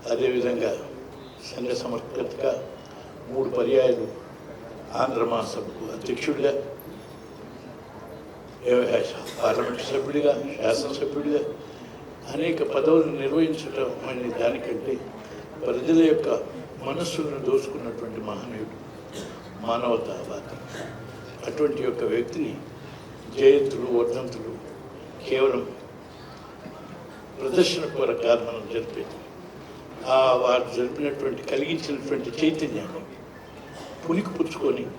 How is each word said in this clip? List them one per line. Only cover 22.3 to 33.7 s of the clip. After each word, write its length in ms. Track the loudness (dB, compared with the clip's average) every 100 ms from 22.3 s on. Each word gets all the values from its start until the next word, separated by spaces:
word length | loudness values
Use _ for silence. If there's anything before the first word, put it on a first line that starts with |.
| -2 -4 -4 -10 -14 -14 -14 -14 -14 -8 8
జయంతులు, 500 | 10 10 6 0 2 4
వర్ధంతులు 540 | 4 0 -4 -6 -8 -10 -12 -14 -14 -14 -14 -12 0
కేవలం 360 | 4 6 4 -2 -10 -14 -16 -16 -16 -16 -16 -16 -14 -14 -14 -14 -14 -14 -16 -16 -6
ప్రదర్శన 460 | 2 6 6 4 -2 0
కొరకు 260 | 2 2 6
కాదు 160 | 4 4
మనం 140 | -6 -4
జరిపేది. 440 | -4 -4 -8 -8 -10 -14 -16 -16 -16 -14 -16 -14 -10 4 6
ఆ 40 | 8 6
వారు 220 | 6 4 4 0
జరిపినటువంటి, 680 | 0 0 -2 0 -2 -2 -2
కలిగించినటువంటి 760 | 0 2 -2 -2 -4 -2 -2 -2 4
చైతన్యాన్ని 640 | 4 4 -2 -2 -6 -10 -10 -14 -16 -16 -16 -16 -16